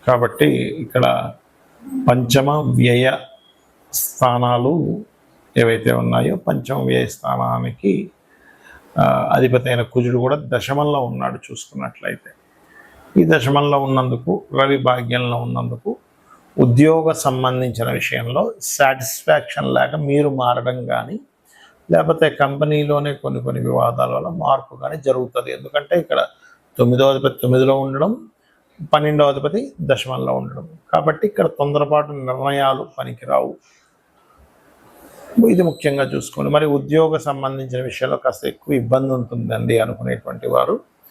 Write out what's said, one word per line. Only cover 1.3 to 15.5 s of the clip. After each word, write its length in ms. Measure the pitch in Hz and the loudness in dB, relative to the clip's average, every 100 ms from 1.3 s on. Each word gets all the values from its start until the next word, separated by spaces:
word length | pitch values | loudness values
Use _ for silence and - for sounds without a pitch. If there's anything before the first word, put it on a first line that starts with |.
| - _ _ _ _ - 262 127 | -12 _ _ _ _ -10 -2 2
పంచమ 420 | 127 117 135 135 | 2 4 2 2
వ్యయ 680 | 151 139 123 123 120 131 - - - _ _ _ _ _ | 0 0 2 4 4 2 0 -8 -20 _ _ _ _ _
స్థానాలు 1080 | - - - 127 120 123 123 127 175 - 180 214 _ _ _ _ 123 | -8 -8 0 2 2 2 2 2 0 -2 -4 -10 _ _ _ _ 2
ఏవైతే 340 | 117 113 113 | 2 4 2
ఉన్నాయో, 440 | 120 120 120 123 - | 2 2 2 0 -2
పంచమ 420 | - - 123 135 | -2 -4 -2 -4
వ్యయ 280 | 64 64 62 | 0 0 0
స్థానానికి, 1040 | - - 64 62 62 62 113 - - - _ _ _ _ _ - - _ - | -6 -4 -2 -2 -2 -4 -2 0 0 -4 _ _ _ _ _ -20 -20 _ 0
ఆ, 300 | 135 131 127 | 2 2 2
అధిపతి 360 | 127 127 123 123 | 2 4 2 2
అయిన 120 | 120 | -2
కుజుడు 360 | 117 127 120 123 | 0 -2 0 0
కూడా 240 | 127 135 123 | 0 -2 -2
దశమంలో 540 | 120 104 139 147 147 | -4 -2 -2 0 0
ఉన్నాడు 400 | 123 123 - - - | -2 -4 -6 -8 -14
చూసుకున్నట్లయితే. 760 | - - 67 65 - 50 - - - _ _ _ - - - - 185 | -18 -14 -10 -10 -8 -10 -10 -14 -20 _ _ _ -20 -20 -20 0 2
ఈ 40 | 165 | 4
దశమంలో 560 | 156 127 143 147 143 | 4 4 2 2 0
ఉన్నందుకు, 600 | 135 131 127 120 160 196 - | 2 0 0 -4 -2 -4 -2
రవి 240 | 135 139 139 | 0 2 2
భాగ్యంలో 600 | 127 123 120 123 120 120 | 2 0 -2 -2 -2 -4
ఉన్నందుకు 600 | 120 | -4